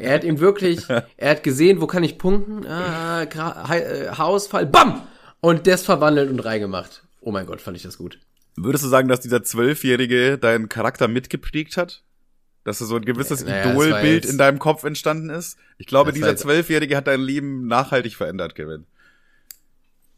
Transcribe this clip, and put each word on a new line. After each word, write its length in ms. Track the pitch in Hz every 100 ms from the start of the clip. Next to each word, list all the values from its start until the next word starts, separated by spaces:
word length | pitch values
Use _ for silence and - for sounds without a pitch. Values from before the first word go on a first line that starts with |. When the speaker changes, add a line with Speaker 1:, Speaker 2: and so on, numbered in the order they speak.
Speaker 1:
er 140 | 113
hat 100 | 147
ihn 160 | 170 156
wirklich, 480 | 175 202 185 170 -
er 420 | 117 - _ 139
hat 120 | 151
gesehen, 400 | 156 131 170 190
wo 40 | 160
kann 160 | 180
ich 120 | 165 -
punkten, 500 | 185 208 208 214 -
ah, 600 | 165 180 165 165 170 160
Gra-, 420 | 160 160 - 120
Ha-, 80 | 170
äh, 320 | - 139 -
Haarausfall, 520 | - 160 196 196 185
bam! 380 | 160 330 285 - - - - _
Und 260 | 165 165 180
das 180 | 185
verwandelt 460 | - 170 151 147 139
und 100 | 131
reingemacht. 640 | 110 110 101 92 87 - _ _
Oh 120 | 117
mein 120 | 101
Gott, 160 | 90 90
fand 160 | - 90
ich 60 |
das 160 | 92 -
gut. 200 | 90 - _ _ _ -
Speaker 2:
Würdest 260 | 95 139
du 60 | 135
sagen, 200 | 131 131
dass 120 | 123
dieser 220 | 123 120
Zwölfjährige 960 | - 113 123 151 127 123 127 123 127 139
deinen 300 | 117 117 110
Charakter 380 | - 110 - 117
mitgeprägt 680 | 120 131 151 - 151 156 -
hat? 260 | 175 - _ _ _ _ _ _
Dass 160 | - 104
so 160 | 113 117
ein 80 |
gewisses 400 | 117 120 139 139
Speaker 1:
Naja, 200 | 95 98
das 120 | 110 127
war 100 | 156
Speaker 2:
Idolbild 380 | 104 151 160
Speaker 1:
jetzt 80 | 160
Speaker 2:
in 60 | 139
deinem 200 | 139 139
Kopf 260 | 156 156
entstanden 460 | 151 151 - 156 160
ist? 260 | 156 170 - _ _
Ich 80 | -
glaube, 240 | 131 156
Speaker 1:
das 60 | 143
war 20 |
Speaker 2:
dieser 120 | 160
Speaker 1:
jetzt 120 | -
Speaker 2:
Zwölfjährige 540 | 139 156 165 156 151 139
hat 100 | 139
dein 140 | 135
Leben 460 | 131 139 139 135 120
nachhaltig 500 | 117 135 135 117 -
verändert, 380 | 82 92 85 -
Kevin. 280 | 78 78 - _ _ _ _ _ _ - _ _ _ _ _